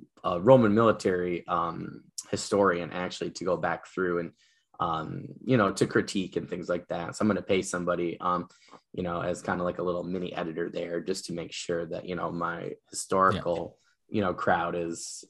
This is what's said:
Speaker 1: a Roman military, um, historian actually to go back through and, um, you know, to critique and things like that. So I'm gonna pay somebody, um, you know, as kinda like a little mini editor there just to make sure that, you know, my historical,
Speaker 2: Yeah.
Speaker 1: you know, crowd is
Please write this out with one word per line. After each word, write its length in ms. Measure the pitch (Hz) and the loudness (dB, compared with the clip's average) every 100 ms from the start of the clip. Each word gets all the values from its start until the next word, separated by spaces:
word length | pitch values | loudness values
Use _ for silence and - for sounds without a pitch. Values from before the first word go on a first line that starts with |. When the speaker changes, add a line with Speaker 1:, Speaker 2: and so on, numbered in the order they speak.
| - _ | -20 _
Speaker 1:
a 160 | 90 87 | -4 2
Roman 340 | 98 131 110 | 8 8 8
military, 720 | 104 113 - 101 90 90 87 - | 6 6 4 2 0 0 -2 -2
um, 560 | 87 85 87 87 - - - - | -2 0 -4 -10 -12 -18 -16 -6
historian 600 | - - 101 98 87 85 | -6 2 4 6 4 -2
actually 380 | 90 90 - 87 | -4 -6 -4 -8
to 140 | - | -6
go 120 | 87 85 | -2 0
back 300 | 87 82 - | 0 -2 -6
through 320 | - 92 87 | -2 0 0
and, 120 | 85 - _ _ _ - | -4 -10 _ _ _ -4
um, 460 | 87 80 82 90 - - | -2 -2 -4 -8 -10 -8
you 120 | - 127 | 2 4
know, 160 | 98 | 4
to 140 | 95 110 | 4 2
critique 500 | 120 - 101 90 85 | 2 0 -2 -2 -4
and 120 | 82 | -6
things 200 | 90 78 | -6 -4
like 180 | 87 - | -4 -4
that. 260 | 85 82 - | -6 -6 -2
So 60 | |
I'm 60 | 107 | 0
gonna 140 | 92 | 0
pay 200 | - 95 | 2 0
somebody, 560 | 90 90 87 87 87 - | 0 -2 0 0 0 -2
um, 280 | 90 90 85 - - - _ | -2 -2 -4 -12 -20 -20 _
you 100 | - | -6
know, 180 | 90 85 | -4 -2
as 220 | 87 85 | -2 -4
kinda 200 | - 90 | -2 -2
like 140 | 90 87 | -2 -2
a 40 | |
little 200 | 90 87 | -2 -2
mini 280 | 87 92 90 | -2 -4 -4
editor 360 | - 85 80 85 | -6 -6 -4 -4
there 300 | 87 85 85 | -4 -4 -4
just 260 | 85 92 - | -4 -6 -6
to 60 | |
make 200 | 85 80 | -8 -8
sure 340 | - - 85 82 | -8 -4 -4 -4
that, 180 | 87 - | -8 -6
you 80 | 87 | -6
know, 140 | 85 | -4
my 400 | 85 85 85 95 - _ | -4 -4 -4 -8 -10 _
historical, 880 | - - 95 95 92 85 85 82 - _ _ - | -10 0 4 6 4 0 -2 -4 -10 _ _ -6
Speaker 2:
Yeah. 80 | 107 | 0
Speaker 1:
you 40 | |
know, 120 | 95 | 0
crowd 400 | 85 - 90 85 87 | 0 2 2 2 -2
is 480 | 85 85 - - - | -4 -6 -10 -14 -16